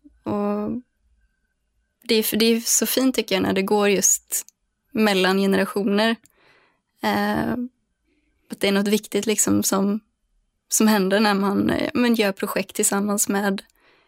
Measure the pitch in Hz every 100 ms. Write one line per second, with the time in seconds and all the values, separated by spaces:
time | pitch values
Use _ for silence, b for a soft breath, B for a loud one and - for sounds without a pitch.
0 | 294 _ 220 208 202 208 208 233 - _
1 | _ _ _ _ _ _ _ _ _ _
2 | - 220 220 214 226 226 233 - 220 -
3 | 262 254 220 190 196 196 190 208 202 190
4 | - - - - - _ _ _ _ 220
5 | 214 190 185 190 196 190 190 208 202 202
6 | 226 226 b b b b b b b _
7 | 214 208 208 214 233 247 247 - _ _
8 | _ _ _ _ _ - 196 196 202 214
9 | - 202 214 208 - 202 208 196 202 214
10 | - _ _ _ _ _ _ - 220 214
11 | 190 196 214 196 196 202 - - - -
12 | 240 226 202 196 202 - 190 - 214 202
13 | 208 202 - 202 202 196 - b b b